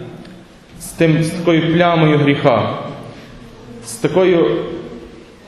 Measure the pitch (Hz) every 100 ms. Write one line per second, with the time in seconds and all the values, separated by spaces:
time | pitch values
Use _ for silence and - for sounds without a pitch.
0 | - - - - - - - - - -
1 | 165 160 160 180 170 160 165 165 175 170
2 | 156 147 139 143 165 113 104 - - -
3 | - - - - - - - - - -
4 | 151 180 185 170 139 - - - - -
5 | - - - -